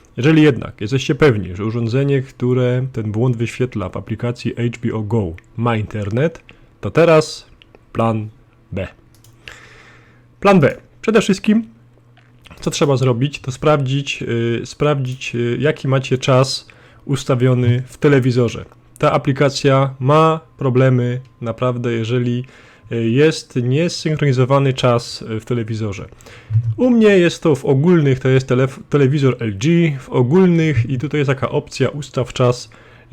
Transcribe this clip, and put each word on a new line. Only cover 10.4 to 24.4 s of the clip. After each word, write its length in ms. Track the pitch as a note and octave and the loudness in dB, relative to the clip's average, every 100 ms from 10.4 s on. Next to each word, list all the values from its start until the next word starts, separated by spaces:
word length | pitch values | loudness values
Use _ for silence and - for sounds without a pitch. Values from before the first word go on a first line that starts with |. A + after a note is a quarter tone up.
| G3+ G3 | 4 6
B. 180 | C3 - - _ | 4 0 -12 _
Przede 200 | - A3 | 0 2
wszystkim, 460 | - - - G#3+ A3+ - _ _ _ _ _ _ - - | 2 0 2 2 0 -12 _ _ _ _ _ _ -20 -12
co 120 | - | -6
trzeba 260 | - D3+ C3+ | -2 0 2
zrobić, 420 | C3+ A#2 C#3+ - | 2 0 -2 -4
to 120 | - | -10
sprawdzić, 720 | B2+ D#3 D3+ C3 C#3 C#3 - | -4 0 2 0 -4 -4 -8
y, 380 | - A#2 A#2 A#2 - | -4 -2 -2 -2 -6
sprawdzić, 720 | - D3 C#3+ B2+ B2+ - A#2+ | -4 -2 0 -4 -8 -8 -4
y, 220 | A#2+ B2 | -2 0
jaki 280 | D3+ D#3 C#3 | -2 -2 -2
macie 300 | C3 C3 B2+ | -2 0 -2
czas 500 | C3 B2+ C3+ - - - - - - | 2 2 2 -2 -12 -20 -20 -14 -6
ustawiony 800 | C3+ - C3 C3 B2 B2 A#2+ C3 | -4 -2 0 2 2 2 0 -4
w 100 | - | -2
telewizorze. 680 | D3+ C#3 B2+ A#2+ A#2 - - - _ - | 2 4 2 2 0 -2 -14 -20 _ -4
Ta 120 | D3 | 0
aplikacja 840 | D3+ C#3 C3 C#3+ C3 C#3 C3+ C3+ C3+ | 0 0 0 0 0 2 2 0 -2
ma 400 | C3 D3+ D#3+ D#3+ - - | 2 4 4 0 -6 -6
problemy, 640 | C3+ B2+ C3 B2+ B2 B2 C3 - | 0 2 4 4 0 -4 -10 -10
naprawdę, 520 | A#2 A2+ B2+ B2 A#2+ | -8 -4 -2 -2 -2
jeżeli, 500 | A#2 A2 B2 B2 A#2+ B2 - - - - | -2 -2 -2 -2 -4 -6 -16 -20 -20 -8
y, 180 | A#2 A2+ | -4 0
jest 460 | B2 D#3 D#3+ - C3+ | 4 2 0 -6 -4
niesynchronizowany 1160 | A#2+ C3+ F3 - D#3+ D3+ D3 C3 | -2 0 -2 -4 -4 0 0 2